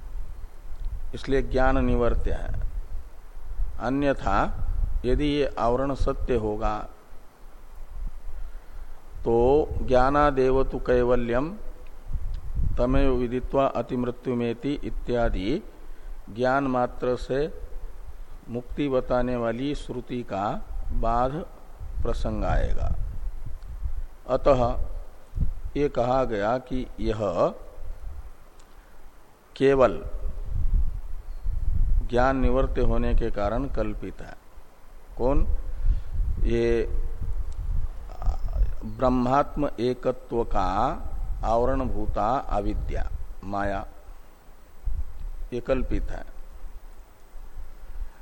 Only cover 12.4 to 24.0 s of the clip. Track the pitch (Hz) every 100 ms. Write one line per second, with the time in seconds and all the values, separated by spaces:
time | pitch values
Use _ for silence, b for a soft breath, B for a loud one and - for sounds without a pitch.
12.4 | - - - - 123 135 135 127 123 123
13.4 | - 139 139 - 120 127 123 120 135 120
14.4 | 117 117 143 143 - - - 120 117 95
15.4 | 98 175 - B B B B B - 104
16.4 | 127 135 139 127 123 - 127 123 - 131
17.4 | 165 - - - - - - - - -
18.4 | - 117 - - 143 127 123 123 123 123
19.4 | 117 113 139 139 - 123 123 123 117 95
20.4 | 104 185 - - - - 113 117 131 156
21.4 | - - - - - - 117 117 117 107
22.4 | 92 85 - - - - - - - -
23.4 | - - - - - -